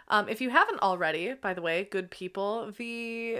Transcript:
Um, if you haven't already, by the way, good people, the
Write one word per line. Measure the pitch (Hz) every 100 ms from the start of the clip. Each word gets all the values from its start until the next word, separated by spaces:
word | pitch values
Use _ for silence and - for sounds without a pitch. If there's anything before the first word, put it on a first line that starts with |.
| -
Um, | 208 208
if | 220
you | 254
haven't | 294 415 349
already, | 196 180 160 156 196
by | 262 196
the | 180
way, | 165 170 196
good | 190 180
people, | - 180 196 202 226 214 202
the | 233 233 233 226 233